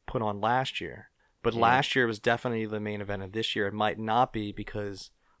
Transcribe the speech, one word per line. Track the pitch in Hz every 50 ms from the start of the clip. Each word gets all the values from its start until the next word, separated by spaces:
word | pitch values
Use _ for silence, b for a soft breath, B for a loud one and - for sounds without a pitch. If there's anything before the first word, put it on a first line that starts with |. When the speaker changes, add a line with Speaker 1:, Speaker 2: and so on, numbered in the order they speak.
| _
Speaker 1:
put | - - 127
on | 113 107 101 101
last | 104 110 120 131 131 - - -
year, | 87 80 62 - - _ _ _ _ _ _ _
but | - 120 113
Speaker 2:
Yeah. | 117
Speaker 1:
last | 117 113 123 131 135 - -
year | 135 123
was | 117 110 104
definitely | - 120 117 117 - 127 117 113 110
the | 107 107 107
main | 107 104 104 104
event, | 101 98 101 95
and | 98 92
this | 95 110 110 - -
year | 110 104
it | 101 104
might | 107 107 107 85 107
not | 110 110 110 117 131 -
be | - 113 104 104
because | 98 104 101 - - 107 104 101 98 95 - - _ _ _ _ _ _